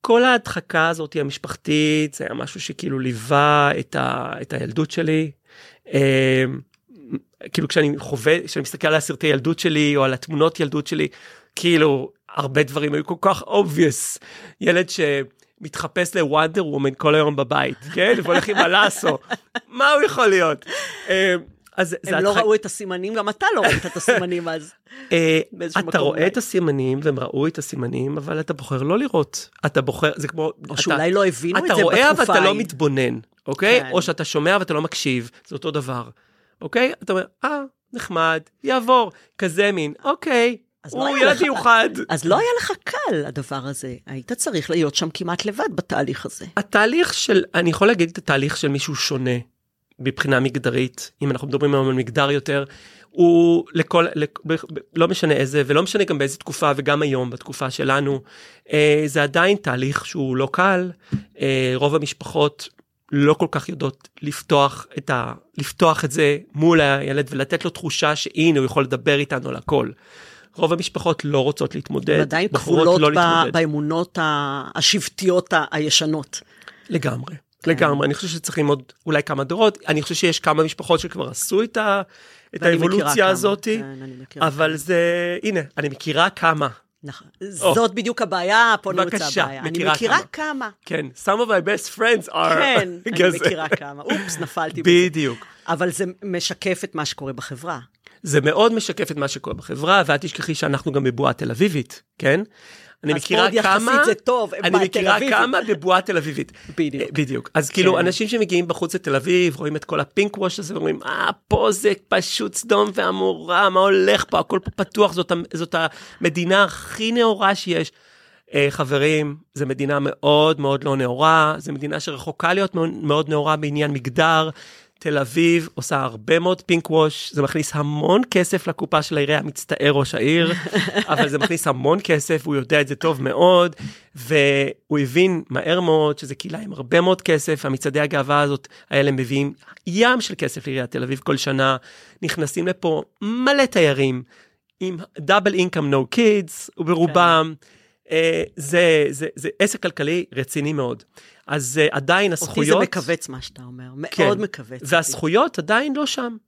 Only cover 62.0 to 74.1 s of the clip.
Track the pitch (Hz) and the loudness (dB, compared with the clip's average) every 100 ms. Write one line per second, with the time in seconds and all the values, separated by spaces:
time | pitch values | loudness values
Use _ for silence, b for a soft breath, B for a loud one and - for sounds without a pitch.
62 | 147 - - - 147 - - _ _ _ | -2 -8 -6 0 0 0 -18 _ _ _
63 | _ 147 143 151 160 147 - 160 139 131 | _ 2 4 4 0 -4 -8 -6 -6 -8
64 | - - 147 - - 147 139 - - - | -20 -12 -10 -10 0 4 4 0 -12 -12
65 | - 127 120 117 _ - 139 - 170 156 | -4 -4 -4 -10 _ -10 -8 2 2 4
66 | 147 151 147 147 - 147 160 165 139 139 | -2 2 2 2 -6 2 4 6 4 2
67 | 139 139 139 139 139 170 175 - 160 - | 0 -2 -2 -4 -4 -2 -4 -6 -8 -2
68 | 151 151 - - 165 147 131 107 131 131 | 0 -2 -6 2 4 4 2 0 0 0
69 | 120 143 139 131 113 - - 143 117 117 | 0 0 0 -4 -6 -8 -2 -2 -2 -8
70 | B B B B B - 160 170 180 - | B B B B B -2 0 0 -4 -4
71 | 170 156 147 143 135 147 143 151 - 147 | -2 -2 0 0 0 -2 -6 -6 -6 -6
72 | 139 151 147 156 180 - 160 170 170 180 | 0 0 0 -2 -2 -2 2 4 6 6
73 | 151 151 170 165 147 165 160 147 151 165 | 4 4 4 4 2 2 0 -2 -2 -4
74 | 175 | -4